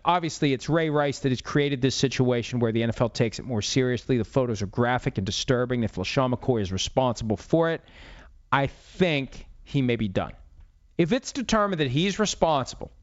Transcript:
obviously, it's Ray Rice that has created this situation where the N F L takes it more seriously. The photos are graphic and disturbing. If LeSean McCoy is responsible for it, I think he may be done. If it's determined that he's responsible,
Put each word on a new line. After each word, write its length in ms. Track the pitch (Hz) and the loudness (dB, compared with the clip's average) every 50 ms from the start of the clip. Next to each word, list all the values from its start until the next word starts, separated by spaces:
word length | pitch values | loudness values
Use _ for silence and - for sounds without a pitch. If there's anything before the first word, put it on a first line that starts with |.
| - | 0
obviously, 480 | - 175 180 165 156 - - 156 143 135 | 2 2 2 0 -2 -4 0 0 0 0
it's 160 | 117 - - | 0 -2 0
Ray 200 | 143 165 160 156 | 0 0 0 0
Rice 300 | 147 147 147 143 135 - | 0 0 0 0 -2 -2
that 100 | - 135 127 | -2 -2 -2
has 80 | - | -2
created 400 | - - - 147 143 143 143 127 | -4 0 2 2 2 2 0 0
this 140 | 131 131 - | 0 0 0
situation 640 | - - 131 - - 131 123 123 120 113 - - 123 | 2 0 0 2 2 2 2 2 0 -2 -2 -2 0
where 120 | 120 113 | 0 0
the 120 | 110 113 113 | 2 0 0
N 60 | 117 | 0
F 120 | 110 - | 0 0
L 80 | 127 113 | -2 -2
takes 300 | - - 123 113 - - | 0 0 0 0 -2 -6
it 60 | - | -8
more 160 | 123 127 131 | -4 -4 -4
seriously. 560 | 120 - - 135 127 127 123 117 - - 131 | -2 0 0 2 2 2 0 -2 0 0 0
The 60 | 120 104 | 0 0
photos 380 | - - 139 127 120 113 98 | 0 0 0 0 0 -2 -2
are 60 | 104 | -4
graphic 500 | 95 - - 120 120 123 123 - 147 - | -4 0 0 2 2 2 0 0 -2 -2
and 80 | - 95 | -2 -4
disturbing. 580 | 98 - - - - 131 120 123 123 127 123 113 | -4 -4 -4 0 0 0 0 2 0 0 0 -2
If 120 | 101 - | -2 -2
LeSean 380 | 90 92 - - 139 131 127 123 | -4 -4 -2 0 0 0 0 0
McCoy 280 | - - - 127 110 | -2 0 0 0 2
is 100 | 101 90 | 0 -2
responsible 640 | 92 92 - - - 131 131 123 113 - 117 107 107 | -2 -4 -4 -2 0 2 2 2 0 -2 -2 -2 -2
for 360 | - - - - 165 165 165 | -2 0 0 2 2 2 2
it, 100 | 165 - - - - - - - - - - - - - - - | -2 -4 -8 -14 -20 -20 -20 -20 -20 -20 -20 -20 -20 -14 -4 0
I 160 | - 139 143 | 0 2 2
think 800 | 127 - - - - - - 185 175 151 139 135 127 - - - - - - - | 0 -4 -8 -20 -8 0 0 2 2 2 0 -2 -4 -10 -16 -18 -18 -20 -20 -10
he 180 | - - 143 | -2 0 2
may 140 | 131 123 120 | 2 2 2
be 120 | 110 110 | 2 0
done. 260 | 101 92 104 85 - - - - - - - - - _ - _ _ - | 0 0 -2 -2 -4 -8 -16 -20 -20 -20 -20 -20 -20 _ -20 _ _ 0
If 140 | - 170 156 | 0 2 2
it's 200 | 214 269 - - | 2 -2 -2 -4
determined 500 | - 285 233 - 226 220 208 202 190 156 | -6 -6 -2 0 2 2 2 2 2 0
that 80 | 151 131 | 0 0
he's 300 | 120 143 175 202 185 - | 2 2 0 0 0 0
responsible, 720 | 214 185 - - 185 165 156 139 123 - - - - - - - | -2 -2 0 0 2 2 2 0 0 -4 -8 -14 -14 -14 -14 -8